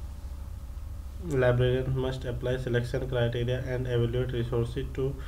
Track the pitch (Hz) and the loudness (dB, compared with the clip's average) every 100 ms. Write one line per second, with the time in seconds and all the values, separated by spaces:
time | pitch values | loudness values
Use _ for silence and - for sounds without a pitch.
0 | - - - - - - - - - - | -8 -10 -10 -8 -8 -8 -10 -8 -8 -8
1 | - - 180 135 127 120 123 127 131 131 | -8 -8 -2 4 4 6 6 4 2 0
2 | 131 131 127 120 123 127 127 120 120 131 | 0 -2 -4 -2 0 0 2 0 2 -2
3 | 127 127 117 120 120 123 127 123 123 120 | 0 2 2 2 0 0 0 -2 2 2
4 | 117 123 127 123 117 120 117 139 127 - | 4 2 0 0 0 0 0 -2 -4 -2
5 | 131 135 | -2 -2